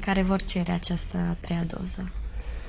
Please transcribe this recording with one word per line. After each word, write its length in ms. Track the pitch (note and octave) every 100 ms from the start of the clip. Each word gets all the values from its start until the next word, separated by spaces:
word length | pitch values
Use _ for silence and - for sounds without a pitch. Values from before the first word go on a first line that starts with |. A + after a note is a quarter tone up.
| G3
care 160 | F#3+
vor 200 | F#3 F#3+
cere 300 | - F3+ F3
această 460 | F3 - F3 - F3+ E3+
a 60 | E3+
treia 240 | - E3+ E3
doză? 420 | - F3+ - F#3 - - - - -